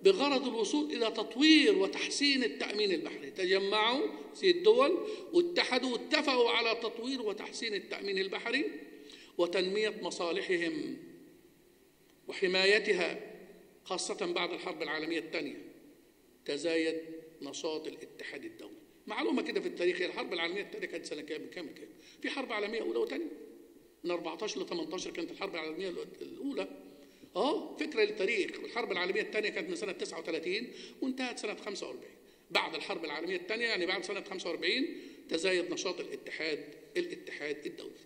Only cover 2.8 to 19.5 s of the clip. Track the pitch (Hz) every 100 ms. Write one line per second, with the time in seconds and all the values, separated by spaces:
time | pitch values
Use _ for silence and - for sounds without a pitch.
2.8 | 208 170 - - 143 - 185 190 196 214
3.8 | 220 262 370 - - - 190 175 185 233
4.8 | 285 381 - - - 175 175 - 226 254
5.8 | 254 233 247 302 277 254 233 220 233 214
6.8 | 233 - 240 269 214 196 170 - 233 202
7.8 | - - 196 190 190 202 233 254 427 -
8.8 | - - - - - - 170 190 185 202
9.8 | 214 - 175 151 175 175 - 175 170 156
10.8 | 131 127 - - - - - _ _ _
11.8 | _ _ _ _ - - 190 185 190 208
12.8 | 214 185 165 139 - - - - - -
13.8 | - 185 - 196 185 175 175 165 185 160
14.8 | 156 156 156 165 147 170 147 123 - -
15.8 | - - - _ _ _ - 143 160 165
16.8 | 160 160 160 160 - - 139 135 165 156
17.8 | 151 135 120 - - 147 127 - 208 -
18.8 | - - - 214 320 262 -